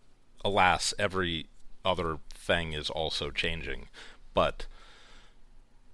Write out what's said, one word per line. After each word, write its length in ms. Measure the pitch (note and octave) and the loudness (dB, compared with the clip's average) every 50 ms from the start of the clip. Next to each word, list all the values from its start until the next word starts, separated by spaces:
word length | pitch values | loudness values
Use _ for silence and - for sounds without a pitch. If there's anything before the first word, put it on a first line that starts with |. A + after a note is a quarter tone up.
| - - - - - - - - - | -18 -20 -20 -20 -20 -20 -10 -4 -2
alas, 480 | G#2 G2 G2+ F#2 F2+ E2+ D#2+ - - - - | 2 4 6 8 8 6 6 2 0 0 0
every 500 | G#2 G2+ F2+ F#2+ F#2 F2 E2 D#2+ - - - - - - - - - | 0 0 2 0 0 0 0 -2 -6 -8 -12 -14 -12 -12 -10 -4 -2
other 360 | F#2+ F#2 E2+ F2 E2 D#2+ D2+ - - | 0 0 0 0 -2 -2 -4 -6 -10
thing 440 | - - - - F2+ E2+ E2+ D#2+ D#2 | -14 -6 0 2 2 2 2 0 -4
is 160 | D2+ D2 - | -4 -6 -4
also 420 | - D#2+ D#2+ D#2 - - D2+ D2 | -4 -2 -2 -2 -2 -2 -4 -4
changing. 580 | C#2 - - E2+ E2 E2 C#2+ C#2 C2+ B1 B1 - - - - - - - - - - | -2 -2 -2 -2 -2 -2 -4 -6 -6 -8 -8 -12 -16 -16 -16 -16 -16 -18 -18 0 2
But 320 | G2 E2+ D2 - - - - - - - - - - - - - - - - - - - - - - - - - - - - | 4 4 4 2 -2 -6 -10 -10 -14 -18 -20 -20 -20 -20 -20 -20 -20 -20 -20 -20 -20 -20 -20 -20 -20 -20 -20 -20 -20 -20 -16